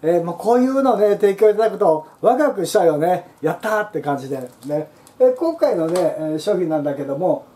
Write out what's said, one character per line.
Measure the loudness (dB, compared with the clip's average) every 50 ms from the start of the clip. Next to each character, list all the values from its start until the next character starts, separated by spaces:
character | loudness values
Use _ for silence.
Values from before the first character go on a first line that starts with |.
| 0
え | 2 0 0
ー、 |
も | 0 -2 -8
う | -4
こ | 0 2 2
う | 4
い | 2 2
う | 0 2 2
の | 2 2 4
ね、 | 4 2 2
提 | 2 2 0 2 4
供 | 4 4
い | 4
た | 4
だ | 0 0
く | 0 0
と | 2 2 2 2 -2 -10 -16 _
ワ | 2 2 2
ク | 4 2
ワ | 0
ク | 0 -2 -6
し | -2 0
ち |
ゃ | 2 2
う | 4
よ | 2 2
ね。 | 0 0 0 -2 -4 -12 -20 _
や | -4 -4 -4
っ | -4
た | -4 -2 -2 -2
ー | -2
っ | -4 -6
て | -6
感 | -4 -4 -4 -4
じ | -4 -8
で | -8 -8 -8 -12 -16 _ -10
ね。 | -6 -6 -6 -6 -8 _ _ _ -20 _ _
え | 2 2
ー、 | 2
今 | 2 -2 -4 -2
回 | 0 0 0 0 0
の | -2 -2
ね、 | 0
え | 0 0 0 -2 -4 -6 -6 -6
ー、 | -4
商 | -2 -2 -2 -2
品 | -2 -2
な | -2 -2
ん | -2
だ | -4 -4
け | -6 -6
ど | -8 -6 -4
も | -2 -2 -2 -2 -6 -16 _